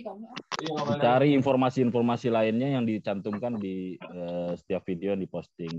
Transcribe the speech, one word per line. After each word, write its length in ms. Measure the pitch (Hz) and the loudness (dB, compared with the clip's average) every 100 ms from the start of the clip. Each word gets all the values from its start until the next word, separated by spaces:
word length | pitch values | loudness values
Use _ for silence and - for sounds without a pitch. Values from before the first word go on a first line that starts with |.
| 466 392 226 - - - | -8 -14 -14 -16 -10 -6
dicari 800 | 156 151 143 - 120 127 147 139 | -4 -4 -2 2 4 6 6 6
informasi-informasi 960 | 135 131 131 131 120 120 117 120 120 | 4 4 2 4 2 4 2 2 2
lainnya 480 | 113 110 113 135 135 | 2 4 2 0 0
yang 80 | 113 | 0
dicantumkan 720 | 107 110 98 107 104 120 113 | -2 -2 -4 -4 -4 -4 -4
di, 400 | 98 92 92 87 | -4 -4 -6 -8
eh, 560 | - 90 87 87 87 87 | -12 -10 -6 -4 -4 -6
setiap 320 | - 92 - | -4 -4 -4
video 240 | 87 95 | -4 -2
yang 80 | 98 | -2
diposting 480 | 87 87 - - 85 | -4 -8 -10 -10 -8